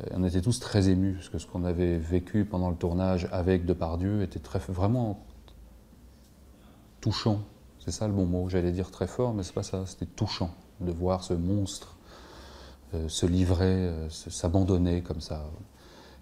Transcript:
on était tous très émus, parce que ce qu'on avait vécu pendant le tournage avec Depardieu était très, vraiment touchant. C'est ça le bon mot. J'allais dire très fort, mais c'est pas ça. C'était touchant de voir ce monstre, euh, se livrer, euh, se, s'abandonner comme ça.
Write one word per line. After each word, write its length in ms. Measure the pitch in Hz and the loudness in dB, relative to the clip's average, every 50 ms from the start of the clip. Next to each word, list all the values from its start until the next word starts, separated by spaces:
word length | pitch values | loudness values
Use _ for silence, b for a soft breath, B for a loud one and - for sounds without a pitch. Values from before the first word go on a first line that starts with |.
| - - | -8 -4
on 120 | - 90 92 | -2 0 2
était 180 | 90 85 92 | 2 2 2
tous 160 | 90 120 120 - | 2 2 0 0
très 300 | - - - 104 98 95 | -2 2 4 4 6 6
émus, 260 | 92 92 95 98 92 | 6 4 4 2 -2
parce 140 | 87 - - | -4 -8 -8
que 100 | - 82 | -8 -8
ce 80 | - | -8
qu'on 180 | - - 92 90 | -6 -6 -4 -2
avait 340 | 90 87 87 90 87 85 85 | 0 0 2 2 2 2 0
vécu 460 | 80 80 90 90 87 - - 104 101 | 0 0 0 0 0 0 0 0 0
pendant 240 | 104 - 90 90 90 | 2 0 0 0 0
le 80 | 87 | 0
tournage 520 | 82 - 87 85 90 92 92 92 90 87 90 | 0 0 0 2 2 2 2 2 2 0 -2
avec 340 | 90 92 87 92 95 90 85 | -2 0 2 4 4 4 4
Depardieu 580 | 85 90 87 82 82 85 85 92 98 104 107 | 2 0 0 0 -2 -2 0 0 0 0 0
était 180 | 95 87 - 76 | -2 -2 -4 -10
très, 180 | - - - 95 | -8 -6 -6 -6
vraiment 680 | - - 95 90 95 104 120 127 120 107 95 - - - - - - - - - - - - - - - - - - - - - - - - - - - B B B B B B B B - - | -4 -4 -2 0 2 2 2 2 0 -2 -4 -6 -10 -18 -20 -20 -20 -20 -20 -20 -20 -20 -20 -20 -20 -20 -20 -20 -20 -20 -20 -20 -20 -20 -20 -20 -20 -20 B B B B B B B B -20 -4
touchant. 400 | - 113 101 - - 117 104 104 104 - - - - - - - | -2 -2 -2 2 2 2 2 2 -2 -6 -14 -20 -20 -20 -20 -10
C'est 140 | - - | -8 -8
ça 140 | - - 110 | -6 -4 -2
le 60 | 104 | 0
bon 140 | 98 98 95 | 0 2 2
mot. 220 | 87 90 90 90 92 | 2 2 0 0 0
J'allais 240 | 92 92 87 90 | 2 2 2 2
dire 180 | 87 92 92 - | 2 0 -2 -4
très 160 | - - 98 | -4 -6 -6
fort, 260 | 92 - - 123 123 | -4 -2 -2 0 0
mais 120 | 113 101 95 | 0 -2 -6
c'est 100 | - - | -4 -4
pas 80 | 110 | -6
ça. 220 | 104 - - 95 92 | -4 -4 -4 -6 -6
C'était 180 | 90 - - - | -8 -8 -8 -10
touchant 460 | - - - 110 - - - 95 85 - - - - - - | -10 -4 -2 -2 -2 0 -2 -4 -4 -4 -10 -18 -20 -10 -6
de 100 | 87 87 | -4 -4
voir 320 | 85 82 90 90 92 92 - | -2 0 2 2 2 0 0
ce 80 | - | -2
monstre, 640 | 90 85 87 92 101 104 98 - - - - - - B B B B B B B B B B B B B B B B B - - | -2 0 2 2 2 0 0 -2 -4 -10 -14 -16 -20 B B B B B B B B B B B B B B B B B -12 -8
euh, 160 | - 82 80 80 | -6 -6 -4 -4
se 160 | - - - | 0 0 2
livrer, 420 | 87 87 92 92 87 95 85 95 | 4 4 4 4 4 4 4 4
euh, 440 | 92 92 92 92 87 85 78 80 78 | 4 4 2 2 0 -2 -4 -6 -8
se, 200 | 80 - - 87 | -8 -10 -12 -12
s'abandonner 680 | - - - - 82 98 95 90 98 87 90 90 85 87 | -6 -2 0 2 4 4 4 4 4 4 4 4 2 0
comme 200 | 87 - 82 80 | 0 -4 -6 -8
ça. 280 | - - 82 76 76 76 80 - - - B B B B B B B B B B | -8 -8 -8 -8 -8 -10 -12 -14 -16 -18 B B B B B B B B B B